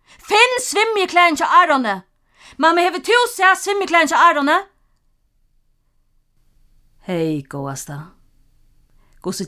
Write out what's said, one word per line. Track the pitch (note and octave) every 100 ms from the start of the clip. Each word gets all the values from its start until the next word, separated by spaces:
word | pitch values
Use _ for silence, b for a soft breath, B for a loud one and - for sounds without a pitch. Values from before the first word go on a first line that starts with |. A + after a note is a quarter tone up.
| b b
Finn | - G#4 B4 B4+
svimjiklæðin | - F4 A4+ G#4+ F#4 F4 F4 D4
hjá | E4 E4
Arone! | E4 C#4 A#3 F#3+ - _ b b b b
Mamma, | D#4+ E4+ F4
hevur | E4
tú | F4 A#4+ A#4+
sæð | G#4+ F#4+ F#4 G4
svimjiklæðin | G4+ F#4+ E4+ D#4
hjá | D4 E4+
Arone? | D4 C#4 F4 G4 _ _ _ _ _ _ _ _ _ _ _ _ _ _ _ _ _ _ _ _ _ _ _ -
Hei, | F3 D#3+ D3+ C#3
góðasta. | C#3+ C#3 C3+ - C#3+ E3 _ _ _ _ _ _ _ _ _ _ _
Hvussu | F3+ F#3